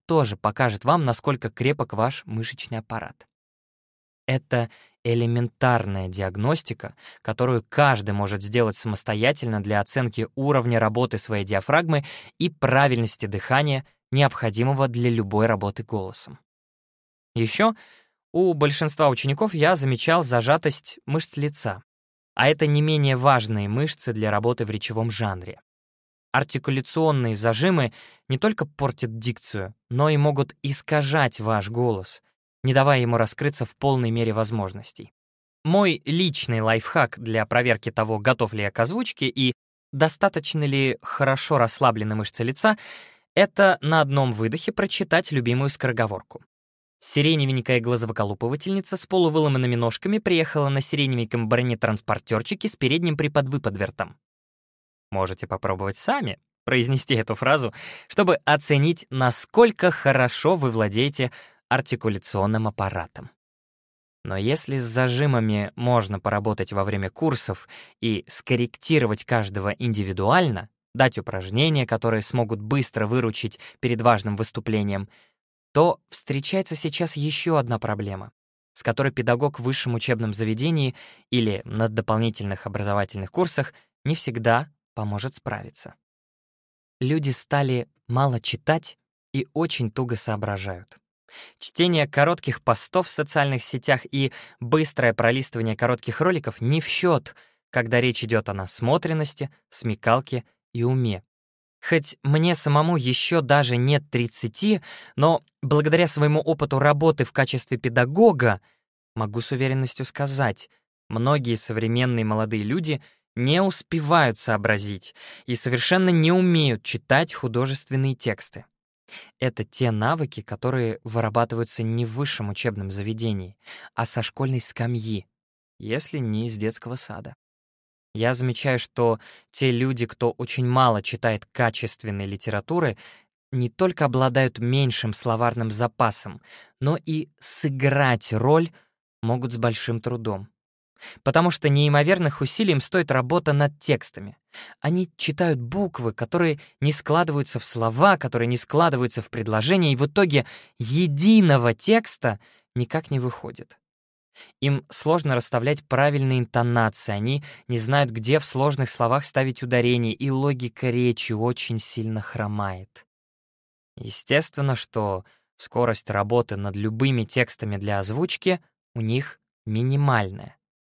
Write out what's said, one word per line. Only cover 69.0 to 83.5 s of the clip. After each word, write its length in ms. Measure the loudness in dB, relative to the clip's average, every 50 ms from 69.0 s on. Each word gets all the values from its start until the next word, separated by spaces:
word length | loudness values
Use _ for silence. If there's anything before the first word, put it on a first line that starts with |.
| 4 2 0 -2 -4
каждого 420 | -2 0 0 0 -2 -4 -4 -4 -4
индивидуально, 1000 | -4 -4 -2 -4 -2 -2 -2 -4 -2 -2 2 2 4 4 2 2 0 -4 -8 -12 _ _ _ _ 0
дать 240 | 2 2 2 2 -2
упражнения, 680 | -8 -8 -8 -8 -6 -4 0 2 2 2 2 2 0
которые 360 | 0 -2 0 0 0 0 0 -2
смогут 400 | -2 -2 -2 0 0 -2 -6 -4
быстро 440 | -2 -2 -2 -2 -2 -2 -2 -2
выручить 540 | 0 0 0 0 0 -2 -4 -6 -8 -8 -10 -20 -20 -12 -4
перед 200 | -2 -2 0 2
важным 340 | 4 4 4 4 2 -4 -4
выступлением, 760 | -4 -4 -6 -6 -8 -6 -2 -2 -2 0 -2 -4 -4 -6 -10 _ _ _ _ _ _ _ _ _ _ _ _ 2
то 260 | 4 4 4 2 -2 _ -18
встречается 680 | -16 -14 -6 -4 -4 -4 -2 -2 -2 -2 -2 -2 -6
сейчас 420 | -6 -6 -4 -4 -2 -4 -4 -4
еще 400 | -4 -4 -2 -2 -2 0 2 2
одна 220 | 2 2 0 -2 -4
проблема, 540 | -2 -4 -4 -4 -4 -6 -8 -10 -12 -16 _ _ _ _ _ _ _ _ -14
с 100 | -8 -4
которой 300 | -4 0 0 0 -2 0
педагог 480 | -2 0 0 2 2 2 -2 -2 -2
в 40 | -4
высшем 300 | -4 -2 -2 -2 -2 -2
учебном 380 | -2 0 -2 -2 0 0 -4 -2
заведении 600 | -2 -2 -2 -2 0 0 0 0 2 0 -2 -2 -6 -14 -20 -20 _ _ -2
или 320 | 0 0 2 2 0 -2 -6
на 220 | -6 -2 -2 -2 0
дополнительных 800 | 0 -2 -2 0 0 2 0 0 -2 -4 -6 -6 -6 -6 -8
образовательных 640 | -8 -6 -4 -2 0 0 0 0 -2 -4 -10 -10 -6
курсах 440 | -2 0 0 0